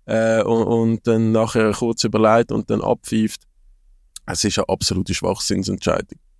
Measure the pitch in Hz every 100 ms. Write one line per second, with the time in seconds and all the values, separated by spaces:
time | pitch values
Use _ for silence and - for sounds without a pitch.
0 | - 110 113 113 110 113 107 117 113 113
1 | - 113 113 110 110 120 110 104 117 117
2 | 117 110 110 113 117 113 - 107 - 117
3 | - 110 110 - _ _ - - _ _
4 | _ - - 87 107 - - 95 - 92
5 | 90 90 92 98 - 98 98 95 - 82
6 | - - _ _